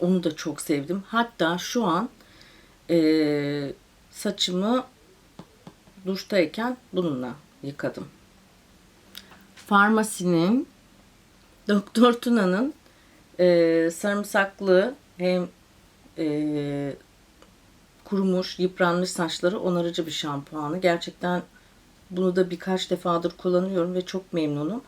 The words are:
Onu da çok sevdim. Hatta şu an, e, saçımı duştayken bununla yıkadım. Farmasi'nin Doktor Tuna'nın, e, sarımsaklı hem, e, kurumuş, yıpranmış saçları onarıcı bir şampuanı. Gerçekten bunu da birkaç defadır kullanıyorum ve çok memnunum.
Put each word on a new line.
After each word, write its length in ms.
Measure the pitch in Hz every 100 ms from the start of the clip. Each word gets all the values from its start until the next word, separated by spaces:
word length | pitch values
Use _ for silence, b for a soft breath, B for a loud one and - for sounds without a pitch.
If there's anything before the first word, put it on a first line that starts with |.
Onu 240 | 180 185
da 120 | 165 156
çok 240 | 165 147
sevdim. 420 | - 143 139 196 -
Hatta 520 | 226 233 - 165 175
şu 260 | - 240
an, 240 | 202 170 233 - b b b b b b -
e, 840 | 170 156 160 151 147 143 147 139 - _ _ _
saçımı 760 | - 208 196 - 180 208 254 - _ - _ _ - - _ - - - - 190
duştayken 680 | 190 - 202 156 - 240 247 -
bununla 400 | 185 175 131 127 147 - _
yıkadım. 460 | 139 143 131 - 165 - - - _ _ _ - _ _ - B B B B -
Farmasi'nin 1120 | - 202 208 220 214 - 180 170 175 254 - _ _ - _ _ _ _ _ _ -
Doktor 440 | 202 202 226 240
Tuna'nın, 640 | 240 240 233 185 190 277 - b b b b b -
e, 520 | 180 170 165 165 165
sarımsaklı 1040 | 165 208 202 208 208 196 - 196 185 233 285 _ -
hem, 300 | 180 180 180 - _ _ _ _ - -
e, 800 | 156 147 151 147 143 143 143 - - _ _ _ - _ _ _ _ _ -
kurumuş, 500 | 196 190 180 185 -
yıpranmış 520 | 180 180 180 175 180
saçları 500 | - 160 - 175 214
onarıcı 460 | 185 175 170 170 160
bir 40 |
şampuanı. 680 | 147 151 143 143 156 147 180
Gerçekten 640 | 180 170 180 - 180 180 - b b b _ _ -
bunu 260 | 185 185 180
da 140 | 180
birkaç 400 | 175 190 185 -
defadır 400 | 180 180 170 175 -
kullanıyorum 580 | 185 180 190 190 170
ve 120 | 180 180
çok 260 | 185 -
memnunum. 500 | 170 151 147 151 240